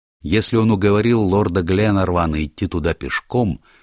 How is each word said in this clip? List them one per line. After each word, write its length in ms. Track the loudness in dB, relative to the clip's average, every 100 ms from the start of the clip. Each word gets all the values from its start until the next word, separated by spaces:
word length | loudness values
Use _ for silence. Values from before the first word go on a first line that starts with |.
| _ _
если 340 | -2 -2 0 2
он 140 | 2
уговорил 520 | 2 2 2 2 2
лорда 400 | 2 2 0 0
Гленарвана 840 | 0 0 2 2 0 0 0 -2
идти 220 | -6 -6 -6
туда 280 | -2 -2
пешком — 680 | -4 -6 -8 -4 -2 -2 -4 _ _